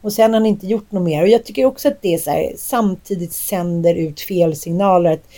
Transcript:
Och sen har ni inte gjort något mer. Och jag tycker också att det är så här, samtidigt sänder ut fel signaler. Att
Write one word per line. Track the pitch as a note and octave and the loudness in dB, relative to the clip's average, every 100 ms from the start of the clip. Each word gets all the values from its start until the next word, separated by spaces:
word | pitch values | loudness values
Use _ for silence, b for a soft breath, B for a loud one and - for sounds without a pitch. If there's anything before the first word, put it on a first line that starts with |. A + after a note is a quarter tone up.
Och | G#3+ | -6
sen | G#3 A3 | 2 2
har | A3 | 4
ni | A3 | 2
inte | G#3 F#3+ | 0 -2
gjort | A3 - | -4 -2
något | G3+ | -2
mer. | F3 D3+ | 0 2
Och | F#3 | 4
jag | A#3 - | 4 2
tycker | G#3+ C4 | 0 0
också | C4 C#4+ | 0 -4
att | C#4+ | -2
det | F#3+ | -2
är | E3 | -2
så | C#3+ | -2
här, | D#3 D#3 - | -2 -2 -6
samtidigt | - B3 G#3 F#3 - G3 E3+ | -4 -2 -2 -4 -8 -8 -8
sänder | - - F#3+ F3 E3+ E3+ E3+ | -8 -6 -4 -2 0 0 0
ut | D#3+ D3 | -4 -6
fel | - F#3+ E3 D#3 | -6 0 0 0
signaler. | E3+ E3+ G3 F3+ E3+ | -4 0 4 4 4
Att | D#3+ _ | 0 _